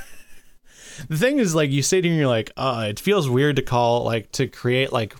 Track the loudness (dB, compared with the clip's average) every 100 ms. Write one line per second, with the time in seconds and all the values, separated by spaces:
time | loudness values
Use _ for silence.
0 | -16 -18 -18 -20 -20 -20 -20 -20 -20 -16
1 | -6 0 2 2 2 2 2 0 2 2
2 | 2 2 2 2 -2 -4 -4 -2 -4 -4
3 | 0 0 2 2 2 0 0 2 2 2
4 | 0 -2 -4 -4 -4 -4 -2 0 0 -2
5 | -4